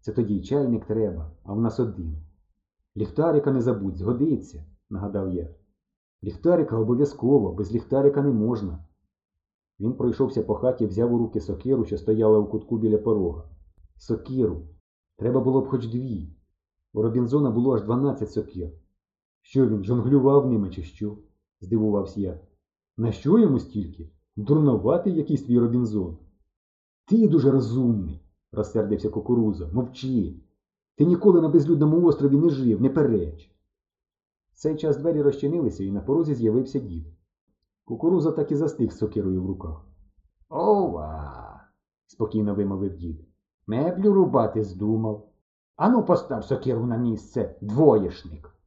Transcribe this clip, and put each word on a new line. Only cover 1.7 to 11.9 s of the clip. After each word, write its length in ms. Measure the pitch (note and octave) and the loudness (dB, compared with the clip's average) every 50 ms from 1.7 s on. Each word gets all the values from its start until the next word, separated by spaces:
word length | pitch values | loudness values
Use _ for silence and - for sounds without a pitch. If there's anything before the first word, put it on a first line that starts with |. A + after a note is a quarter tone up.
| - - | 0 -2
один». 360 | B2+ A2+ F2+ F2 F2 D#2+ D#2 D#2 - - _ _ _ _ _ _ _ _ _ _ _ _ _ | -4 -4 -4 -8 -8 -8 -8 -10 -12 -16 _ _ _ _ _ _ _ _ _ _ _ _ _
«Ліхтарика 560 | G#2 G#2+ - - - D3+ E3+ D#3 D3 C#3 D3 | -6 -6 -6 -2 -2 0 2 2 2 2 2
не 80 | C3+ B2+ | 0 2
забудь, 360 | A#2 B2 A2 G2+ G2 F#2+ F2 | 2 0 0 0 -2 -6 -6
згодиться», 680 | F2 F#2 G#2+ B2 B2 C#3+ E3 C#3+ - - - - D#2 - - - _ _ _ | -4 -2 -2 0 0 2 0 0 -2 -4 -10 -18 -20 -20 -20 -20 _ _ _
нагадав 440 | G#2 F#2 G2 G2+ F#2+ G2+ F#2+ F#2 F2+ | -10 -8 -8 -4 -4 -4 -4 -2 -4
я. 200 | F2 D#2+ D#2+ - _ _ _ _ _ _ _ _ _ _ _ _ _ - | -6 -6 -8 -14 _ _ _ _ _ _ _ _ _ _ _ _ _ -10
«Ліхтарика 540 | G#2+ G2+ - - D#3+ F3+ E3+ D3+ - A2+ A2+ | -10 -10 -2 2 2 4 4 2 0 0 0
обов'язково, 760 | A2 G#2+ B2 A#2+ D3 C#3+ - - - B2 C#3+ C3+ G2+ F2+ | 2 2 2 2 2 0 0 -2 2 4 4 4 4 2
без 220 | E2 - G#2 F2+ A2 | -4 -4 -6 -4 -4
ліхтарика 480 | A#2 - - C3 C3+ C#3 C#3+ C#3+ D3 | -6 -4 0 0 4 4 4 4 4
не 80 | C#3 C#3+ | 0 2
можна». 540 | B2 A2 G#2+ A#2 B2 A2 G2+ F#2 D#2+ D2+ - _ _ _ _ _ _ _ _ _ _ _ _ _ _ _ _ _ _ _ | 2 2 0 0 -2 -2 -4 -8 -10 -10 -14 _ _ _ _ _ _ _ _ _ _ _ _ _ _ _ _ _ _ _
Він 120 | G2 A2+ | -4 -4
пройшовся 500 | C3 - B2+ B2 A#2 - C#3 - - A#2+ | -2 -2 -2 -2 0 0 -2 -2 0 -4
по 120 | G#2+ - G#2+ | -4 -2 -4
хаті, 320 | - - B2+ B2+ - A2+ | -2 0 -2 0 0 -4
взяв 280 | G2+ F#2 G#2 A#2 A#2+ A#2+ | -4 0 -2 0 0 0
у 40 | A#2 | 0
руки 220 | A#2 A2 - A2 | -2 -2 -4 -6
сокиру, 440 | - - G2 - - B2 C3+ B2+ G#2+ | -6 -6 -10 -8 -2 -2 0 0 0
що 140 | - | -4